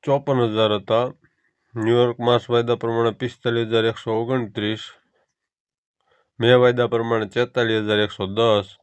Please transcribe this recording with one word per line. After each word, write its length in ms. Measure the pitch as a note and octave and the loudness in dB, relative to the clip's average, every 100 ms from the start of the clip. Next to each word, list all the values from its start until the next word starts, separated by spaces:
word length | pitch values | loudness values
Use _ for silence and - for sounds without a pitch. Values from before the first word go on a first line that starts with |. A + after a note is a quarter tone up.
ચોપન 400 | - C#3 C#3 C3 A#2+ | 0 -2 0 0 0
હજાર 260 | G#2+ A2 | 2 0
હતા. 320 | G#2 G2 A2+ B2 - _ _ _ _ _ A#2 | 0 0 -2 -2 -8 _ _ _ _ _ -6
ન્યૂયોર્ક 440 | A2 A#2+ A#2+ A#2 | 0 2 2 0
માર્ચ 260 | A#2+ A#2+ - | 0 0 0
વાયદા 320 | A#2+ A#2 A#2+ | -2 0 -4
પ્રમાણે 280 | A#2 A2+ A#2 G#2 | -2 -2 -2 -2
પિસ્તાલીસ 480 | B2 - B2 A#2 A2+ | -10 -6 -4 -4 -2
હજાર 160 | A2+ A2+ | 0 -2
એકસો 240 | A2+ - A2 | -4 -4 -4
ઓગણત્રીસ, 720 | A#2 C3 A2+ G#2 G#2 G#2+ - - _ _ _ _ _ _ _ _ _ _ _ _ _ _ | -2 -4 -4 -6 -6 -6 -12 -20 _ _ _ _ _ _ _ _ _ _ _ _ _ _
મે 100 | A#2 B2 | 4 6
વાયદા 320 | B2 A#2+ A#2 | 6 2 0
પ્રમાણે 400 | A#2 A#2 A2+ G#2 | 0 0 -2 -2
તેતાલીસ 560 | A#2 B2 - A#2 A2 | -2 -2 -2 0 0
હજાર 160 | G#2+ G#2 | 0 0
એકસો 260 | G#2+ - G2 | 0 -4 -6
દસ 420 | G2+ A#2 G#2 G2 - | 0 2 2 0 -14